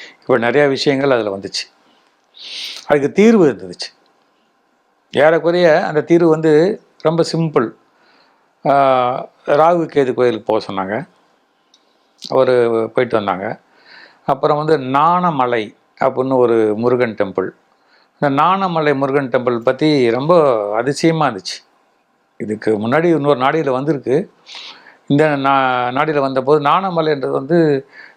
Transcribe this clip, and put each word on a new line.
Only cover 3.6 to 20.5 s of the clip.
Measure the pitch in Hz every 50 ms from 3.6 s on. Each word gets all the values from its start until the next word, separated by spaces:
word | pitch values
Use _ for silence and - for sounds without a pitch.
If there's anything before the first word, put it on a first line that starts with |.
| 98 90 87 - - - _ _ _ _ _ _ _ _ _ _ _ _ _ _ _ _ _ _ _ _ _ _ _ _
ஏறக்குறைய | - 123 139 156 165 160 147 170 170 180 180 165 151 170 101
அந்த | - 156 151
தீர்வு | 147 - 170 175 175 165
வந்து | 156 160 160 160 151 151 165 196 220 - _ _ _ _
ரொம்ப | - 156 165 165 165 -
சிம்பிள். | - 165 165 160 147 151 120 - - _ _ _ _ _ _ _ _ _ _ _ _ _ _ _ _ _ -
ஆ, | 151 139 139 139 135 131 127 123 123 127 - - - _ _ -
ராகு | - 147 143 156 165 180 175 160
கேது | 147 - 143 139 123 117
கோயிலுக்கு | 123 127 123 113 107 107 - 110
போக | 110 - - 104
சொன்னாங்க, | 98 95 92 104 123 170 - _ _ _ _ _ _ _ _ _ _ _ _ _ _ _ _ _ _ _ _ _ _ - -
அவரு | 139 131 131 123 127 123 120 117 113 113 113 110 -
போயிட்டு | - 127 113 117
வந்தாங்க. | 110 101 101 92 92 98 113 131 - _ _ _ _ _ _ - - - - _ _ _
அப்புறம் | - 143 139 160 151 151 147
வந்து | 151 156 160 143
நாணமலை | 131 127 131 139 151 165 175 180 180 175 156 135 127 123 120 113 107 107 - _ _ _ _ -
அப்படின்னு | - 135 123 123 131 135 135
ஒரு | 127 123 117 117 113 110 107 107 107
முருகன் | 117 120 127 120 123 113 104
டெம்பிள். | - 104 98 95 - 92 95 - _ _ _ _ _ _ _ _ _ _ _ _ -
இந்த | 147 143 135 143 156
நாணமலை | 170 190 196 196 185 170 160 151 147 143
முருகன் | 135 139 135 135 143 139 123
டெம்பிள் | 127 127 120 127 123 117
பத்தி | 117 131 123 127 151 156 151 139 123 113
ரொம்ப | 113 127 139 156 180 170 151 139